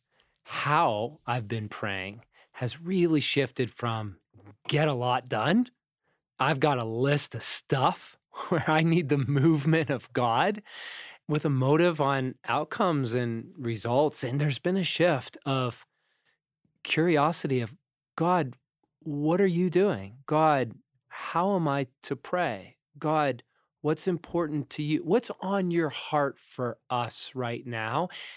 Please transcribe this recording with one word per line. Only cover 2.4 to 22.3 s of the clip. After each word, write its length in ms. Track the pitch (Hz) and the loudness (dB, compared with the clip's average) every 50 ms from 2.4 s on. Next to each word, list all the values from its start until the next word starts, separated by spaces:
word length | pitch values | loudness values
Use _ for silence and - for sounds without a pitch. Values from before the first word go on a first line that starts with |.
| _ _ - | _ _ -10
has 280 | - 127 120 - 160 | -6 -6 -6 -6 -6
really 380 | 165 175 196 180 175 165 160 143 | -6 -2 0 2 4 4 4 2
shifted 500 | - - - 143 135 - - - 123 110 | 2 2 2 0 0 0 -2 -4 -4 -4
from 480 | - - 123 117 113 110 107 101 92 - _ _ _ - - 101 - _ - | -4 -6 -6 -4 -4 -4 -6 -8 -12 -14 _ _ _ -20 -20 -20 -20 _ -4
get 200 | - 147 147 160 | -2 0 2 2
a 60 | 151 135 | 2 0
lot 340 | 120 123 123 123 127 - - | 0 0 0 0 0 -2 -2
done. 380 | 117 107 113 151 190 247 240 - - _ _ _ _ _ _ _ _ _ _ _ _ - | -2 0 2 2 2 2 2 0 -6 _ _ _ _ _ _ _ _ _ _ _ _ 0
I've 200 | 131 143 156 131 | 0 0 2 2
got 180 | 156 151 139 123 | 2 2 2 2
a 60 | 113 | 0
list 500 | 113 113 120 131 139 147 143 - - - | -2 -2 0 2 2 2 0 0 -4 -6
of 80 | 113 - | -6 -4
stuff 760 | - - - - - 147 131 135 175 - - - - - _ _ _ - | -4 -4 -4 -2 -2 0 2 2 2 0 -2 -8 -18 -20 _ _ _ -14
<laughs> 160 | - - - | -12 -4 -2
where 140 | 175 147 - | -2 0 2
I 140 | 160 156 160 | 2 2 4
need 280 | 165 165 165 180 156 135 | 4 4 4 2 2 2
the 80 | 147 139 | 2 0
movement 680 | 123 143 143 135 139 165 160 147 143 160 160 160 143 - | 2 2 2 4 4 4 4 4 4 2 2 2 2 0
of 220 | 139 113 - - - | -2 -4 -6 -6 -2
God 480 | 127 120 117 113 131 170 202 208 214 - - - - - - - - - - - - _ | 0 2 2 4 2 2 2 0 -2 -8 -16 -16 -16 -14 -14 -14 -14 -16 -18 -20 -14 _
with 180 | - 147 151 - | -4 -2 0 0
a 40 | 151 | 0
motive 520 | 135 127 131 139 151 160 175 175 165 151 | 2 2 4 4 6 6 6 4 4 2
on 340 | 139 139 139 135 131 127 - - - | 2 2 2 0 0 -4 -6 -6 -4
outcomes 640 | - 120 143 160 - - - 208 180 156 139 127 110 120 | -2 -2 -2 -2 -2 -2 0 2 2 2 2 0 0 0
and 380 | 123 123 117 113 113 - - - | 0 0 -2 -4 -6 -8 -10 -12
results. 640 | 160 123 117 113 107 - 117 120 139 156 143 - - 139 | -8 -6 -4 -4 -2 -2 0 2 2 2 2 0 -2 -4
And 180 | 120 131 143 | -2 0 0
there's 180 | 147 147 123 - | 0 0 0 0
been 180 | - 180 190 | -2 0 0
a 60 | 196 170 | 0 0
shift 540 | - - - 170 180 147 123 - - - - - | 0 0 2 2 4 2 0 -2 -6 -12 -8 -4
of 400 | 139 135 131 127 120 - - - _ _ _ _ _ _ _ _ _ _ _ _ _ _ _ _ _ _ _ - | -2 -2 0 -2 -2 -4 -8 -14 _ _ _ _ _ _ _ _ _ _ _ _ _ _ _ _ _ _ _ -8
curiosity 800 | - - 156 165 180 160 143 147 165 165 - - 147 131 123 | -2 0 2 2 4 4 4 4 2 0 -2 -2 -2 0 -2
of, 140 | 117 107 139 - _ _ _ _ _ _ _ | -2 -4 -8 -16 _ _ _ _ _ _ _
"God, 400 | - 165 175 185 180 147 127 - - _ _ _ _ _ _ _ _ | -2 0 2 2 2 0 -2 -6 -14 _ _ _ _ _ _ _ _
what 380 | - 160 143 143 147 156 170 190 | -10 -6 -4 -2 0 2 2 4
are 60 | 202 | 4
you 220 | 190 165 170 185 180 | 2 2 2 2 2
doing? 480 | 151 180 202 202 135 98 98 101 117 139 - | 4 4 4 2 2 -2 -4 -10 -14 -14 -4
God, 480 | - 151 156 160 156 147 135 123 113 - - _ _ _ _ _ _ | 0 2 4 6 6 4 4 2 -2 -6 -12 _ _ _ _ _ _
how 460 | - - - - - 165 180 202 202 | -16 -14 -8 -4 -2 0 2 2 2
am 120 | 180 160 | 2 2
I 200 | 143 139 143 139 - _ _ - | 2 0 0 -2 -4 _ _ -8
to 120 | - 139 | -8 -8
pray? 640 | 123 - - | -8 -6 -4